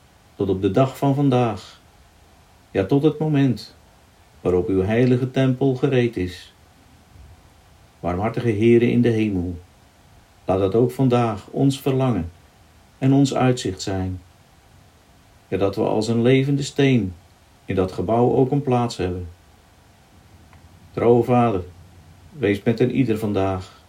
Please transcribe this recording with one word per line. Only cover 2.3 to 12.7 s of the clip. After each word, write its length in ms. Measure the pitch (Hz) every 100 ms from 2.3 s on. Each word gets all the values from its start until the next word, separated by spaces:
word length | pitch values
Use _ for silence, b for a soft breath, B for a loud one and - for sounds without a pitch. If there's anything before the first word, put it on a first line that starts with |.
| _ _ _ _
Ja, 140 | 98
tot 180 | 95 139
het 160 | 151 147
moment 560 | 156 143 135 110 - - _ _ _ _ _ _
waarop 280 | 90 90 90
uw 140 | 95
heilige 480 | 92 117 127 123 127
tempel 440 | 135 131 127 139
gereed 420 | 127 143 127 117 -
is. 360 | 90 - - _ _ _ _ _ _ - - - - _ _ _ _ _
Barmhartige 480 | 87 90 110 - 120
Heere 400 | 101 117 117 120
in 120 | 120
de 60 | 120
hemel, 500 | 110 107 92 87 85 - _ _ _ _ - _ _
laat 140 | - 95
dat 160 | 98
ook 160 | 110 127
vandaag 560 | - 135 120 117 104 -
ons 300 | - 139 135
verlangen 500 | 143 131 131 101 82 - - _ _